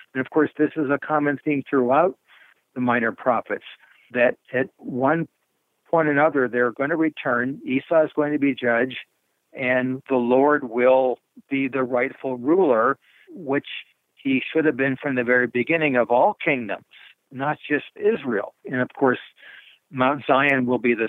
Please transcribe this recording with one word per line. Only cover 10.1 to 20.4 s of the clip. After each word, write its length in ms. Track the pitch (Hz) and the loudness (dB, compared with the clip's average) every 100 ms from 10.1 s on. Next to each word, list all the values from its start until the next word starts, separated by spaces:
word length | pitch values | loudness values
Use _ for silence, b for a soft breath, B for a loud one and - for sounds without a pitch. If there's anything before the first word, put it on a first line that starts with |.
the 60 | 131 | 0
Lord 480 | 120 127 139 147 | 2 4 4 2
will 560 | 127 117 127 131 131 120 _ - - | -2 0 4 4 2 -2 _ -20 -6
be 200 | 139 135 | -4 -2
the 160 | 131 | -2
rightful 520 | 127 127 131 - 135 127 | -2 -2 -4 -6 -8 -4
ruler, 600 | 120 175 170 117 120 135 b b b | 0 2 4 4 2 0 b b b
which 380 | 311 156 139 - - - _ _ | -14 -4 -4 -4 -12 -18 _ _
he 280 | _ 135 135 - | _ -4 -2 -2
should 140 | 160 156 | -2 0
have 100 | 127 | 0
been 200 | 135 131 | -2 -2
from 180 | 147 | -2
the 100 | 127 | -2
very 220 | 120 123 123 | 2 2 2
beginning 500 | 123 120 165 151 127 | 0 -2 0 2 2
of 140 | 110 | 2
all 240 | 120 180 | 4 2
kingdoms, 500 | 208 - 139 107 92 - B B _ _ | 0 -2 -2 -4 -10 -12 B B _ _
not 280 | 131 143 151 - | -8 -6 -6 -4
just 200 | 147 - - | -6 -6 -4
Israel. 580 | 202 226 135 107 - - - | -2 -2 -4 -6 -6 -12 -8
And 140 | 131 | -6
of 120 | 123 | -6
course, 260 | - 135 123 - _ B B B B _ | 0 0 0 -6 _ B B B B _
Mount 340 | 135 127 143 113 | -2 -2 0 0
Zion 400 | 131 | 2